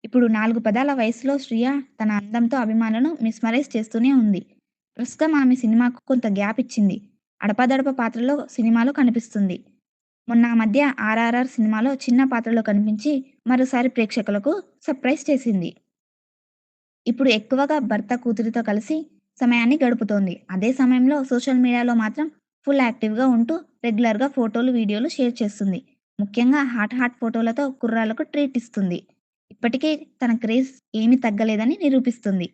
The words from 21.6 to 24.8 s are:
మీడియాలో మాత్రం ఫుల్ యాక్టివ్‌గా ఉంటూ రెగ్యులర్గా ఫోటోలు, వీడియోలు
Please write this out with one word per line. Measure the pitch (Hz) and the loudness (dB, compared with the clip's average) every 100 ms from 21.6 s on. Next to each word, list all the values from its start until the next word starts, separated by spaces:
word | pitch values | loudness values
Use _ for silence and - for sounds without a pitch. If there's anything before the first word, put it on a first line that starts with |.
మీడియాలో | 247 240 240 | 2 2 2
మాత్రం | 233 214 294 302 _ _ _ - | 0 0 -4 -6 _ _ _ 0
ఫుల్ | 277 | 2
యాక్టివ్‌గా | 247 - 220 214 262 | 2 0 -4 0 2
ఉంటూ | 233 233 330 - _ | 2 0 -2 -8 _
రెగ్యులర్గా | 240 214 233 214 277 | -4 0 0 0 -2
ఫోటోలు, | 277 226 226 254 | -2 -2 0 0
వీడియోలు | 247 | 0